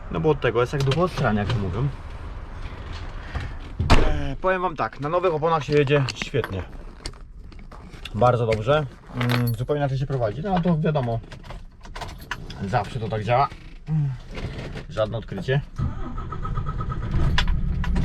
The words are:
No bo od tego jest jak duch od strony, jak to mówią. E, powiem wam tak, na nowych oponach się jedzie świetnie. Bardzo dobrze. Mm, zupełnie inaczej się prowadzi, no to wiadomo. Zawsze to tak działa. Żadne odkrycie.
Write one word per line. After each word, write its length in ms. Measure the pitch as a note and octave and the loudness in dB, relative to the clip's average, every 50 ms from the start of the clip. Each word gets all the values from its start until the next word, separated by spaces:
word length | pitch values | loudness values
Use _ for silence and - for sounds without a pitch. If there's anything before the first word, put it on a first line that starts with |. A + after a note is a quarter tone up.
| - - | -8 -6
No 100 | - E2 | -4 0
bo 100 | A2+ D#3 | 2 2
od 100 | D3 C#3+ | 2 4
tego 200 | - A#2+ G#2 A#2+ | 2 2 2 2
jest 120 | B2 B2 | 2 2
jak 100 | D3+ C#3 | 0 0
duch 160 | C3+ C3+ B2+ E3 | 2 2 2 2
od 140 | F#3 F3+ | 2 0
strony, 280 | - - D3 G#2+ G#2+ G#2 | 0 0 0 2 2 2
jak 80 | G2+ - | 2 0
to 100 | A#2+ G#2 | 0 0
mówią. 300 | G2 F2 E2 A2+ C#3+ C#3 - - - - - - - - - - - - - - - - - - - - - - - - - - - - - - - - - - - - - - - - - - - | 0 -2 -2 0 -2 -2 -2 -6 -10 -12 -12 -10 -10 -10 -10 -10 -12 -12 -10 -10 -10 -10 -10 -10 -10 -10 -10 -10 -10 -10 -10 -10 -10 -8 -6 -6 -6 -6 -8 -8 -10 -8 -4 0 6 10 10 10 10
E, 300 | - D3+ D3 C#3+ C#3 C3+ - | 10 6 4 2 -2 -2 0
powiem 220 | F#3+ F#3 F#3+ F3+ | 2 2 2 4
wam 140 | F#3 F3 D#3+ | 2 0 0
tak, 240 | - A2+ A2 - - | 0 -2 -2 -2 -4
na 80 | C#3 D3+ | -2 2
nowych 260 | F3 F3+ F3 F3+ D#3 | 2 4 4 4 4
oponach 300 | C#3+ D#3 E3+ E3 D#3 C3 | 4 2 4 2 2 2
się 80 | D3 | 4
jedzie 320 | D3 D3 C#3+ C3 D3 C#3+ C3 A#2 - | 4 6 6 6 6 4 4 2 -2
świetnie. 480 | - - - - A#2+ - - G2 F#2 - - - - - - - - - - - - - - - - - - - - - - - - - - - - - - - | -6 -6 -2 -2 -2 -2 -2 -4 -6 -6 -8 -10 -12 -12 -14 -12 -10 -10 -10 -10 -12 -16 -16 -16 -16 -16 -14 -14 -14 -14 -14 -16 -16 -16 -16 -14 -12 -10 -4 2
Bardzo 320 | G#2 A#2+ B2 A#2+ A#2 A#2+ | 4 6 6 6 4 2
dobrze. 400 | A2+ A2+ G#2+ G#2 C3 D3 D#3 C#3+ - - - - - B2+ | 2 0 0 2 2 2 2 2 -2 -8 -14 -16 -10 -4
Mm, 400 | B2 A#2+ A#2+ A#2+ B2 A#2+ A#2 A2+ | -2 0 2 2 2 2 0 0
zupełnie 260 | B2 B2+ - D3 C#3+ | -2 -2 -2 0 0
inaczej 180 | C#3+ C3+ C3+ C3 | 0 0 0 -2
się 80 | C#3+ | -2
prowadzi, 360 | - C3+ B2+ A#2 G#2 - D3 F#3+ | -2 -2 0 0 -2 -2 -2 -2
no 160 | G3+ F#3 F3 | 0 0 2
to 180 | E3 F3+ E3 D3+ | 4 4 2 4
wiadomo. 420 | E3 D#3+ D3+ C#3+ B2 A#2 A2+ A2+ - - - - - - - - - - - - - - - - - - - - - - - - - - - - G2+ | 2 2 2 0 0 0 -2 -4 -6 -8 -16 -16 -14 -14 -14 -14 -14 -16 -18 -18 -16 -12 -10 -10 -10 -10 -12 -12 -10 -10 -10 -10 -10 -12 -8 -8 -4
Zawsze 360 | F2+ A#2+ A#2 G2+ - - A#2 | -2 0 -2 -2 -2 -4 -6
to 80 | A2 G2+ | -4 -4
tak 160 | A2 G#2+ G2 | -4 -2 0
działa. 240 | A#2 A#2+ C3 C#3 - - - - - - - - D3 D#3+ D3+ C#3+ C3+ B2+ A#2+ - - - - - - - - - - - - - - | 2 4 4 2 2 -2 -10 -16 -16 -16 -12 -6 -2 0 0 0 0 -2 -6 -10 -10 -8 -8 -6 -6 -8 -8 -10 -10 -10 -10 -10 -6
Żadne 300 | - G#2+ G#2+ G#2 A2+ A2 | -2 -2 -2 -2 -2 -6
odkrycie. 420 | - - G2+ F#2+ F2 C3 C3+ C#3+ - - - - - - - - - - - - - - - - - C6+ - - - - - - - - - - - - - - - - - - - - - - - - - - - - - - | -6 -6 -8 -6 0 0 0 0 0 -2 -6 -4 -4 -2 -2 -4 -6 -6 -6 -6 -6 -6 -6 -6 -4 -2 -2 -2 -2 -2 -4 -4 -4 -4 -4 -4 -4 0 2 2 4 4 4 4 4 4 4 2 2 0 0 0 0 2 2 2